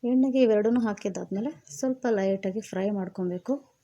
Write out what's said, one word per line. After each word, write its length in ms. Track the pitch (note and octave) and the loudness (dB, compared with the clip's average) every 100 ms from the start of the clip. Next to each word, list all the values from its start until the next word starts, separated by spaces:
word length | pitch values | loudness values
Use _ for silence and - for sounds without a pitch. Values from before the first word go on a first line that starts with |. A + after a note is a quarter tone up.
ಎಣ್ಣೆಗೆ 360 | A#3+ B3+ C4 C4 | 2 2 4 4
ಇವೆರಡನ್ನೂ 380 | B3 G#3+ G#3+ A#3+ | 4 4 4 2
ಹಾಕಿದ್ದಾದ್ಮೇಲೆ 680 | A3+ G3+ G#3 F3+ F3+ F#3+ A#3 E4 _ - | 0 -2 -4 -6 -6 -4 -4 -8 _ -6
ಸ್ವಲ್ಪ 240 | C4 B3+ B3 G#3+ | -4 -2 0 0
ಲೈಟಾಗಿ 440 | F#3+ G3 G3 F#3+ G#3 | 2 0 -2 -6 -6
ಫ್ರೈ 160 | F#3 G3 G#3 | -4 -2 -2
ಮಾಡ್ಕೊಬೇಕು. 560 | F#3 F#3+ F3+ F3+ G3+ C#4 - _ | -6 -4 -4 -4 -4 -6 -6 _